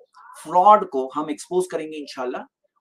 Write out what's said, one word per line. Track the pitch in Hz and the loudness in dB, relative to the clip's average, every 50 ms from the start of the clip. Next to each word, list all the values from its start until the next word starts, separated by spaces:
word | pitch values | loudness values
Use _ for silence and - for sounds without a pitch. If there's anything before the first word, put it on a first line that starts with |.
| _ _ _ - - - - - - | _ _ _ -20 -20 -20 -20 -20 -12
fraud | 151 170 180 185 208 214 208 196 - | -2 0 4 8 8 8 6 6 0
को | - 131 131 131 131 | -4 -4 -4 -4 -6
हम | 147 151 156 | -8 -6 -6
expose | 147 - - - 175 185 180 - | -8 -10 -10 -4 -2 -2 -2 -2
करेंगे | 170 156 156 156 156 151 | -6 -8 -8 -8 -10 -12
इंशाल्लाह, | 143 - - 135 127 123 143 190 262 - _ _ _ _ _ _ | -14 -14 -10 -10 -8 -8 -8 -8 -10 -14 _ _ _ _ _ _